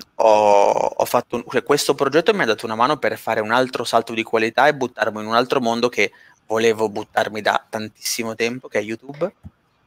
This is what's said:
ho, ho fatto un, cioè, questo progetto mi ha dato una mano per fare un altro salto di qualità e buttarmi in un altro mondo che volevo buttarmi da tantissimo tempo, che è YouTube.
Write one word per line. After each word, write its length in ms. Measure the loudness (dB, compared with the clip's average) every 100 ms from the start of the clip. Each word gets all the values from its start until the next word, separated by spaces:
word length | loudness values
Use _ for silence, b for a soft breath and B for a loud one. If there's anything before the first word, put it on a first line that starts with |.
| -16 0
ho, 540 | 4 6 6 6 4
ho 320 | 2 0 -2
fatto 320 | 0 0 -2 -8
un, 80 | -4
cioè, 140 | -4
questo 320 | 0 0 2
progetto 400 | 0 0 2 2
mi 80 | 2
ha 40 | 0
dato 200 | -2 -4
una 80 |
mano 220 | 0 0 0
per 180 | -2 -4
fare 240 | -4 -2
un 120 | 0
altro 320 | 0 0 -4
salto 280 | 0 0 0
di 120 | -4
qualità 420 | -2 -2 0 2 2
e 80 |
buttarmi 460 | 2 -4 -4 -4 -4
in 60 | -2
un 60 | 0
altro 240 | 0 0
mondo 280 | 0 0 -2
che 220 | 0 -2 b b b _
volevo 420 | 0 2 2 -2
buttarmi 520 | -4 -6 -4 -2 -2
da 220 | -2 -2 -4
tantissimo 680 | -8 -8 -10 -8 -6 -6
tempo, 320 | -4 -4 -4 -6
che 100 | -6
è 20 |
YouTube. 500 | -4 -8 -12 -8 -8 -8 -20 -20 _ _